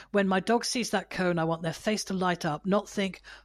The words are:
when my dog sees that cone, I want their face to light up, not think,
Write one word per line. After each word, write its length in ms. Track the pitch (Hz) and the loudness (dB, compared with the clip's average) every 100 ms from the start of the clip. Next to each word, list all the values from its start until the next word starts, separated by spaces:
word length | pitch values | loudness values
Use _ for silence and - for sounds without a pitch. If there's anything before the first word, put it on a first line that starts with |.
| - | -2
when 160 | 202 190 | 2 4
my 120 | 190 | 2
dog 260 | 185 233 - | 2 2 2
sees 240 | 254 214 | -2 0
that 180 | 202 180 | -2 -2
cone, 300 | - 185 175 | 0 0 2
I 60 | 160 | 0
want 160 | 165 | 0
their 120 | 165 | -2
face 300 | - 220 214 - | -2 -2 -2 -2
to 80 | |
light 320 | 190 185 175 170 | 0 0 0 -2
up, 200 | 147 190 | -2 2
not 240 | 202 202 | 0 0
think, 320 | - 190 - - - | -2 -4 -4 -16 -20